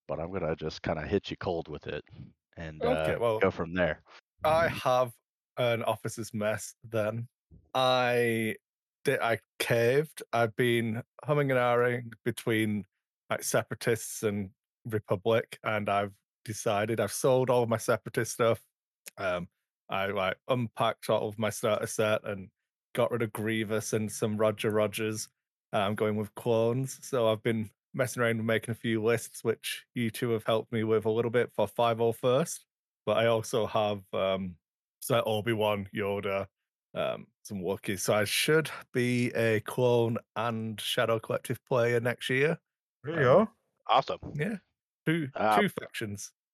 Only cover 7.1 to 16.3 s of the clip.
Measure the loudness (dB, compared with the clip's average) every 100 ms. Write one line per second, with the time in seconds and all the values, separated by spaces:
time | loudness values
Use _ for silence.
7.1 | -4 -10 _ _ -20 _ 0 2 4 2
8.1 | 2 2 0 -2 -4 _ _ _ _ 0
9.1 | 0 0 -2 _ _ 0 4 4 4 0
10.1 | -10 -2 0 2 2 2 2 0 -4 -8
11.1 | -12 -2 0 2 2 4 4 2 0 -6
12.1 | -6 -6 -4 0 0 2 -2 -6 _ _
13.1 | _ _ -6 0 0 -2 -4 0 0 -2
14.1 | -4 -2 -2 -6 _ _ _ -4 -4 -2
15.1 | -2 2 2 0 -8 -4 -2 0 0 0
16.1 | -8 _